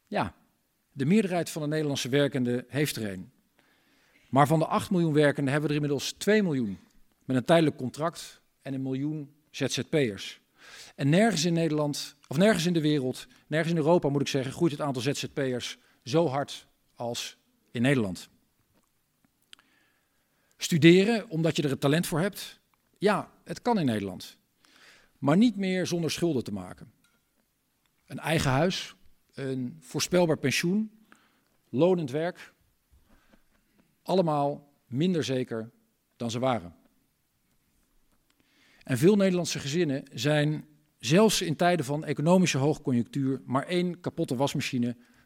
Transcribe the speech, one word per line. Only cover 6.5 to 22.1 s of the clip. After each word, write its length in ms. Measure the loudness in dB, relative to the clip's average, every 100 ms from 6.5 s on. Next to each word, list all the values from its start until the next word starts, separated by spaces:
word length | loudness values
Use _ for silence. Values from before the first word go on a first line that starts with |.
| 0 -2 -6 -14 _ _ _
met 120 | -4 -2
een 80 |
tijdelijk 320 | 4 4 4 0
contract 640 | -8 -6 -6 -6 -16 -20 _ _
en 120 | -10
een 80 | -8
miljoen 520 | -6 -4 -4 -6 -10 _ _
Z 140 | -6 -4
Z 120 | -2
P'ers. 640 | -2 0 0 -2 -12 -16 _ _ -20 -20 -20
En 140 | -4 2
nergens 360 | 4 4 2
in 80 | 0
Nederland, 640 | 0 0 0 -2 -4 -10 -16 _
of 80 | 4
nergens 300 | 4 4 2
in 60 |
de 80 | 0
wereld, 460 | 2 0 0 -6 -12 -20 _
nergens 260 | -2 0
in 60 | 0
Europa 300 | 4 4 2
moet 120 | 0
ik 80 | -2
zeggen, 240 | -2 -4
groeit 200 | 0 0
het 80 | 0
aantal 220 | -4 -4
Z 100 | -4
Z 120 | -4
P'ers 540 | -6 -4 -4 -4 -6 -12 _ _
zo 220 | -2 0 0
hard 400 | -2 -6 -10 -18 _ _
als 420 | _ -8 -6 -10 -14 _ _ _
in 120 | -2
Nederland. 460 | 2 2 0 -6 -14 _ _ _ _ _ _ _ _ _ _ _ _ -20 _ _ _ _ _ _ _ _ _ _
Studeren 720 | -2 6 8 8 6 0 -2
omdat 280 | -2 0 0
je 60 |
er 80 | -2
het 100 | 0
talent 260 | 2 2
voor 140 | 0